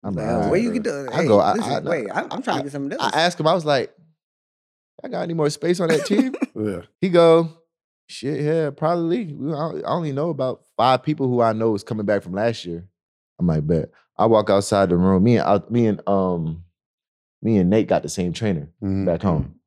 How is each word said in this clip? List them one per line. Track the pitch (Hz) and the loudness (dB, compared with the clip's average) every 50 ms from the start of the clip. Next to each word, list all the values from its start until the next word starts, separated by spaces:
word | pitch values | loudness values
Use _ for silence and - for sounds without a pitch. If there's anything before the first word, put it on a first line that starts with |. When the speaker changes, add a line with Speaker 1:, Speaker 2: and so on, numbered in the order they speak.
| _ | _
Speaker 1:
I'm | 101 101 | -8 -8
Speaker 2:
Like, | - 110 110 | -6 -4 -4
Speaker 1:
like, | 120 113 - | -2 -2 0
Speaker 2:
"Oh, | - | 0
where | 143 185 | 0 0
you | 233 240 | 0 0
Speaker 1:
"All | 214 | -4
right, | 233 214 | -4 -4
Speaker 2:
get | |
those? | - - 143 139 127 | -4 -6 -6 -8 -6
Speaker 1:
bro." | 113 | -2
I | - | -2
Speaker 2:
Hey, | 185 139 | 2 4
Speaker 1:
go, | 110 101 | 6 6
I, | 90 - 101 | 6 4 2
Speaker 2:
listen, | - - 107 139 123 - - | 0 0 -2 -4 -4 -2 -4
Speaker 1:
I, | |
Speaker 2:
wait, | - 151 113 98 | -4 -4 -4 -4
I'm, | - 160 - - | -6 -6 -6 -6
I'm | - 180 | -8 -8
trying | 269 - 190 139 | -4 -4 -4 -4
Speaker 1:
I, | |
Speaker 2:
to | 139 | -4
get | 143 | -6
some | 135 143 139 | -8 -8 -8
of | 139 - | -6 -6
Speaker 1:
I | |
Speaker 2:
those." | - - 135 - | -4 -4 0 2
Speaker 1:
ask | 147 165 175 170 - | 2 2 2 0 0
him, | 156 156 | 0 2
I | 170 | 2
was | 190 160 | 2 2
like, | 151 143 131 110 - _ _ _ _ _ _ _ _ _ _ _ _ _ _ _ _ _ _ _ _ _ - - | 0 0 0 0 -4 _ _ _ _ _ _ _ _ _ _ _ _ _ _ _ _ _ _ _ _ _ -16 -14
"I | - | -10
got | 247 175 | -8 -8
any | 180 175 170 | -6 -6 -2
more | 165 151 147 | -2 -2 -2
space | 147 - - 170 180 175 | -2 -2 0 -2 0 0
on | 185 160 | 2 0
that | 165 151 143 | 0 0 0
team?" | - 202 208 262 262 269 - | 0 2 2 2 0 0 -6
Speaker 2:
<laughs> | - - _ 117 | -8 -8 _ -6
Speaker 3:
Yeah. | 107 107 98 87 85 _ _ _ | -4 -4 -4 -6 -10 _ _ _
Speaker 1:
He | - 190 | -4 2
go, | 175 175 170 165 165 165 170 160 156 _ _ _ _ _ _ _ _ _ _ _ | 4 6 8 8 8 6 4 2 -6 _ _ _ _ _ _ _ _ _ _ _
"Shit, | - - - 135 151 147 | -18 -10 -6 -6 -4 -2
yeah, | 151 147 160 165 160 147 | -2 -2 0 0 -2 -2
probably. | 127 - 156 156 175 175 165 165 170 247 226 165 147 | -4 -2 -2 0 0 0 0 -2 -2 -2 -4 -8 -10
We, | - 127 147 165 | -8 -6 -6 -4
I, | 139 | -4
I | 151 135 - 78 - - | -4 -6 -6 -6 -4 -4
only | 127 170 170 151 135 | -4 -2 -2 -4 -4
know | 135 151 175 | -4 -4 -4
about | 160 135 131 131 117 - _ _ _ - | -4 -4 -4 -4 -4 -6 _ _ _ 2
five | 110 127 131 127 - | 4 4 4 4 2
people | - 151 151 135 131 | -2 -2 0 0 0
who | 123 120 | 2 2
I | 117 113 110 | 2 2 2
know | 110 110 113 110 | 2 0 0 0
is | 98 - | 0 -4
coming | - 117 107 104 | -6 -6 -4 0
back | 101 104 101 98 | 0 0 0 0
from | 90 90 | -4 -6
last | 98 107 117 117 - - | -2 -2 -2 -2 -4 -8
year." | 87 85 85 90 98 _ _ _ _ _ _ _ _ _ _ | -10 -10 -10 -12 -16 _ _ _ _ _ _ _ _ _ _
I'm | 87 87 | 0 0
like, | 80 78 73 76 | 2 0 0 0
"Bet." | 85 80 78 - _ _ _ _ _ - | 0 0 0 -4 _ _ _ _ _ 0
I | 104 113 | 2 4
walk | 113 107 104 98 | 4 4 4 4
outside | 101 98 101 - - 101 98 90 | 2 2 2 2 2 2 4 4
the | 87 | 2
room. | 87 90 95 95 92 92 | 2 4 4 4 4 4
Me | 117 120 110 | 4 4 2
and, | - | 4
uh, | - 101 104 - - | 2 0 0 0 -2
me | 113 120 117 110 | 0 0 2 2
and, | 104 - - - | 0 -2 -2 -2
um, | 101 98 95 92 90 85 82 80 80 85 87 _ _ _ _ _ _ _ _ _ _ _ _ _ _ _ | 0 0 0 0 -2 -2 -4 -4 -6 -8 -12 _ _ _ _ _ _ _ _ _ _ _ _ _ _ _
me | - 107 113 101 | -2 0 2 4
and | 90 87 | 4 4
Nate | 101 110 101 - | 4 2 2 2
got | 95 80 - | 0 0 0
the | 76 | -4
same | - - 90 90 | -6 -4 -4 -4
trainer | 82 - 113 107 95 78 71 73 _ _ | -4 -4 -2 -2 -2 -4 -6 -10 _ _
Speaker 3:
Mm-hmm. | 101 98 98 98 95 | -6 -4 -4 -2 -2
Speaker 1:
back | 87 87 87 - | -2 -2 0 0
home. | 98 85 78 67 67 - _ _ | 0 0 0 -2 -4 -8 _ _